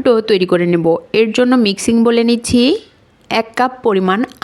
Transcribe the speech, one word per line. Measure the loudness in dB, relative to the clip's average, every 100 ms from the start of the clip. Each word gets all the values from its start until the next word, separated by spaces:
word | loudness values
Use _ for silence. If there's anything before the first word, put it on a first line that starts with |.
ডো | 0 0 2
তৈরি | 0 0
করে | 0 0
নেব। | 0 0 -2 -2 -2
এর | 0 0
জন্য | 0 2 0
মিক্সিং | -2 -2 0 2
বলে | 2 0
নিচ্ছি | 0 0 0 2 0 -6 _ _ _ -6 -4
এক | -4 -4
কাপ | -4 -4 -2
পরিমাণ | 0 0 -2 -4 -4